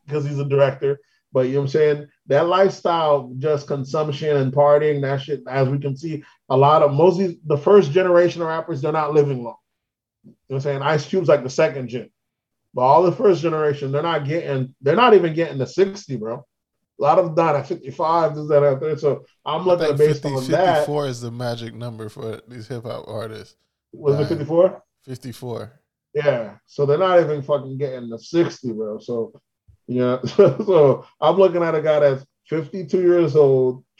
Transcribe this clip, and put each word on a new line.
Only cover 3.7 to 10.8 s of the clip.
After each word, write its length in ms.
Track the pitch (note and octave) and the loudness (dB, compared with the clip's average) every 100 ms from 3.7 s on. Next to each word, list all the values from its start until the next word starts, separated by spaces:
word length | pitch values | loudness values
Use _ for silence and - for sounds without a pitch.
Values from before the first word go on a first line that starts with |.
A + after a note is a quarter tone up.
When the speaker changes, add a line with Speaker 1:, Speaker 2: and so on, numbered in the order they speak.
| C#3+ C3 D#3 D3+ C#3 D#3 C#3+ | -8 -4 -4 -4 -4 -2 0
Speaker 1:
and 160 | C3 | 0
partying, 500 | C#3 C#3+ D3 D3+ C#3+ | 2 4 4 2 0
that 180 | C3+ C#3 | -2 -4
shit, 220 | D3+ C3+ B2+ | -6 -8 -4
as 200 | C3+ C3 | -2 0
we 100 | C#3+ | -2
can 180 | C#3+ C3+ | -6 -8
see, 260 | E3 D3+ - _ - | -8 -10 -12 _ -2
a 80 | C3 | 2
lot 260 | C#3+ D#3 | 4 4
of, 100 | D3 | 4
most 260 | C#3 F3+ F3+ | 4 2 2
of 60 | F#3 | -2
these, 80 | - | -6
the 140 | D#3 C#3+ | -4 -2
first 320 | F3+ G#3 D3 | 6 6 6
generation 480 | F3 F#3 F3 F3 E3+ | 2 4 4 4 0
of 80 | D#3+ | -4
rappers, 320 | D#3+ E3 C#3+ | -6 -6 -6
they're 120 | D3+ | -4
not 200 | D#3 D3 | -2 0
living 300 | D3+ C#3+ B2+ | 2 2 -2
long. 140 | A#2+ - _ _ _ _ _ _ | -10 -16 _ _ _ _ _ _
You 60 | _ | _
know 60 | _ - | _ -10
what 100 | C3+ | -6
I'm 40 | |
saying? 220 | C#3+ C#3 | -4 -2